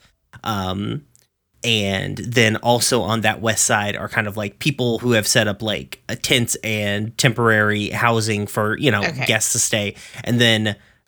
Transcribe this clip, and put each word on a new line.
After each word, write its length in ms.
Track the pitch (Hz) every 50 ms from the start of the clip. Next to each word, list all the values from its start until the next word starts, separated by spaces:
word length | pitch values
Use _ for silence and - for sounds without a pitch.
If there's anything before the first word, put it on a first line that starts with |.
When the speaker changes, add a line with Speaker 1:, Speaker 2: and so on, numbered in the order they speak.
| _ _ _ _ _ _ - - -
Speaker 1:
Um, 640 | - 110 101 95 92 92 95 101 113 113 143 151 _ _ _ _ _ _ _ _ _ _ _ -
and 520 | - 113 107 101 98 98 95 95 95 98 92
then 380 | 113 - 117 117 117 110 107
also 460 | 107 - 120 120 120 - - 135 120 95
on 180 | 95 110 113 104
that 180 | 107 110 -
west 240 | 101 113 107 - -
side 320 | - 120 107 104 104 101
are 120 | - - 104
kind 180 | - 117 110 104
of, 80 | 101
like, 220 | 110 107 101 - _
people 380 | - 147 139 - 127 120 113 107
who 140 | 120 123 120
have 140 | 110 101
set 220 | - - 123 110 107
up, 140 | 101 - 110
like, 380 | 107 101 80 67 - - - _ -
a 60 | 110
tents 400 | - - - 143 127 117 - - - -
and 540 | 110 110 107 104 104 101 104 107 110 - -
temporary 720 | - 127 107 117 120 113 110 107 104 107 104 104 104 -
housing 560 | - - - 120 117 113 104 113 107 101 104
for, 300 | 101 - 117 107 107 110 -
you 120 | 143 139
know, 120 | 107 104 104
Speaker 2:
Okay. 220 | - - 127 135
Speaker 1:
guests 260 | - 113 110 - - -
to 60 | 107
stay. 360 | - - - 110 104 101 - - - - - - -
And 180 | - 117 117
then 360 | 123 117 110 110 110 107 101 - _ _ _ _ _